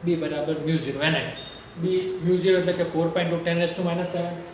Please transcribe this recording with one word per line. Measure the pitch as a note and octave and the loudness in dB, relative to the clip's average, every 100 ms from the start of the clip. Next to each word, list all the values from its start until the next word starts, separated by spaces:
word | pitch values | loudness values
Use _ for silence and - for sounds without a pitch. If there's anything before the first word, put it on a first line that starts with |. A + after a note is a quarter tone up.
બી | E3+ E3 | 2 0
બરાબર | D3+ D3 D#3 D3+ | 0 -2 -2 -2
મ્યુ | D3+ D#3+ | 0 0
ઝીરો | C3+ C3+ | 0 0
એન | D#3 | 2
આઈ. | D#3 - - - - - - | 2 -2 -8 -14 -16 -16 -4
બી | F3 F#3 - - | 0 0 0 -2
મ્યુ | E3+ F3+ | 2 4
ઝીરો | F3+ F#3 | 4 4
એટલે | E3+ | 4
કે | F3 | 0
four | E3+ D#3+ E3 | 0 2 0
point | E3+ E3+ | 0 0
two | E3 | 0
ten | E3+ E3+ | 0 2
raise | E3+ | 0
to | F#3 | 0
minus | F3 E3+ F3 | -2 0 -2
seven. | F3+ E3+ E3+ - | -2 -4 -6 -10